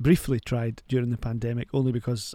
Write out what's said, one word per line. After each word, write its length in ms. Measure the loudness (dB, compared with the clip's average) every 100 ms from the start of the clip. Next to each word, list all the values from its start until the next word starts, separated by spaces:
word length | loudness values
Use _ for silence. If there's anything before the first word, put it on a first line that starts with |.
briefly 400 | 4 4 4 -2
tried 420 | 0 -2 -2 -6 -2
during 220 | 0 0
the 80 | -2
pandemic, 500 | -4 -4 -2 -4 -2
only 200 | 0 2
because 420 | 0 -2 -4 -6